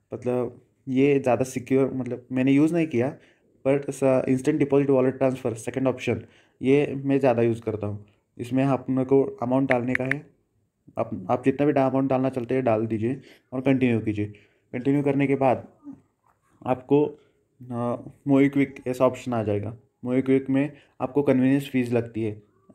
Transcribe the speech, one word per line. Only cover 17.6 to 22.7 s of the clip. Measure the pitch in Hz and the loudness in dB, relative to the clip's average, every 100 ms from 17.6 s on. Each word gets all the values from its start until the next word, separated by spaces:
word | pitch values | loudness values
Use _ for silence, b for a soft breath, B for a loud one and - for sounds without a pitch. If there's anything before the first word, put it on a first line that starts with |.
| 123 | -12
अ, | 120 120 117 - - 143 | -6 -4 -6 -10 -8 2
मोबीक्विक | 139 139 139 135 - 127 | 4 4 2 -2 -4 -6
ऐसा | 127 127 | 0 0
ऑप्शन | 120 - | 0 -6
आ | 117 | -4
जाएगा। | 104 104 104 120 _ _ 123 | -2 -2 -4 -12 _ _ -2
मोबीक्विक | 127 131 135 135 | 0 2 2 2
में | 135 147 - B B | 0 -2 -8 B B
आपको | 127 143 | -4 0
कन्वीनियंस | 143 131 131 139 143 | 2 4 4 2 0
फ़ीस | 131 120 | -2 0
लगती | 120 113 110 | -2 -2 -6
है | 110 104 - _ _ | -6 -8 -16 _ _